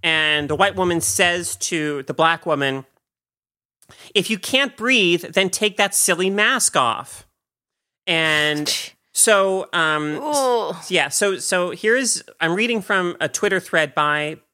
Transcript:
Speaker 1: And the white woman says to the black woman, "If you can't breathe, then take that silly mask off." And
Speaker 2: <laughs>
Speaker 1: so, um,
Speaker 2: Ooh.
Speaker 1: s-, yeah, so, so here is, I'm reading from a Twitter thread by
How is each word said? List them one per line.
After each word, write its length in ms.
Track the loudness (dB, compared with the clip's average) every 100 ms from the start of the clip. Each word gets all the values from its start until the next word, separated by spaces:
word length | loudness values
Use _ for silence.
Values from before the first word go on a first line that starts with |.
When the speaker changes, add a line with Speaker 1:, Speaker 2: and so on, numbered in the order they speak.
Speaker 1:
And 440 | 0 2 2 0 0
the 80 | 0
white 200 | 0 2
woman 260 | 0 0
says 540 | -2 2 2 2 -6 -8
to 480 | -4 -2 -2 -4
the 100 | -6
black 320 | 2 2 2 0
woman, 400 | 0 0 -2 -10 _ _ _ _ _ _ _ _ _ _ -20 -2
"If 160 | -2 0
you 80 | -4
can't 400 | -2 0 0 -2
breathe, 560 | 0 2 2 0 0
then 160 | 0 0
take 280 | 0 -4 0
that 180 | 0 0
silly 340 | 0 2 0
mask 460 | 2 0 2 0 2
off." 500 | 0 -2 -8 -18 -20 _ _ _ _ _ _ _ -2
And 680 | 0 2 2 2 0 -2 -4 -8 _
Speaker 2:
<laughs> 120 | _
Speaker 1:
so, 540 | 0 4 4 4 0 -2
um, 440 | 0 2 0 -2 -6
Speaker 2:
Ooh. 520 | -2 0 2 0 -2
Speaker 1:
s-, 220 | -8 -2
yeah, 180 | 0 0
so, 300 | 0 0 0
so 320 | -2 -2 -2
here 260 | -2 0 0
is, 260 | 0 -4 -8 -4
I'm 140 | 0
reading 300 | 0 0 -2
from 340 | 0 0 0 -2
a 80 | -4
Twitter 320 | -2 0 0
thread 360 | 0 0 0 0
by 420 | 0 0 -4 -8 _